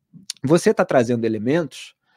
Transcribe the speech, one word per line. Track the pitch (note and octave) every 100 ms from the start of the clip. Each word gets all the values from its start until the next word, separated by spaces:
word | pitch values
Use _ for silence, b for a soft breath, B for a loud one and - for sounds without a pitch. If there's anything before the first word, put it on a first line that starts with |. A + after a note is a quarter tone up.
| _ - - -
você | B2+ E3 G#3+
tá | A3
trazendo | - C3+ A#2 A#2+
elementos, | A2+ A2 A2+ D#3+ D3+ - - _ _